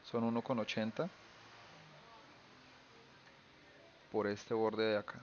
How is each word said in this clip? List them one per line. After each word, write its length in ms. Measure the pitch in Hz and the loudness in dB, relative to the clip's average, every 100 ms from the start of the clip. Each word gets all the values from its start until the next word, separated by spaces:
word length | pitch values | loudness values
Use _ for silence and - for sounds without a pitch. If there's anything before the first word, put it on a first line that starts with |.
son 200 | - 117 | 0 2
uno 180 | 117 117 | 2 2
con 160 | - 120 | 0 0
ochenta 500 | 107 - 110 - 165 - - - - - - - - - - - - - - 127 - - - - - - - - - - - - - - - | 0 0 0 0 -4 -4 -20 -20 -20 -20 -20 -20 -20 -20 -20 -20 -20 -20 -20 -20 -20 -20 -20 -20 -20 -20 -20 -20 -20 -20 -20 -20 -20 -20 -2
por 140 | 107 101 | 0 2
este 260 | 104 - | 0 0
borde 320 | 113 110 110 | 2 4 4
de 140 | 110 104 | 4 4
acá. 200 | - - | 0 -10